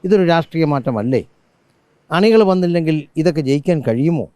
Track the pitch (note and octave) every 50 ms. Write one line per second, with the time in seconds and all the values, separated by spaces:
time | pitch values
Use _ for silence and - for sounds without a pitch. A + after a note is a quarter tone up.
0 | - F#3 G3+ G3+ F#3 E3+ E3+ E3 D#3 - - E3 D#3+ D3 D3 C#3 A#2+ C#3 B2 G#2+
1 | G#2 B2 C3 A#2 - _ _ _ _ _ _ _ _ _ _ _ _ _ _ _
2 | _ _ D3+ E3+ G3 A3 A3+ A3 G#3+ F#3+ F#3 F#3 F3+ F3 E3+ E3+ D#3+ D#3 D#3+ D#3
3 | C#3+ - _ D#3+ D#3 F3 D#3 D#3 D3 C3 C#3 D3 C#3+ F3+ F3 D#3 C3 A#2+ A2+ A#2
4 | C#3 D#3+ E3+ D3+ G2+ - _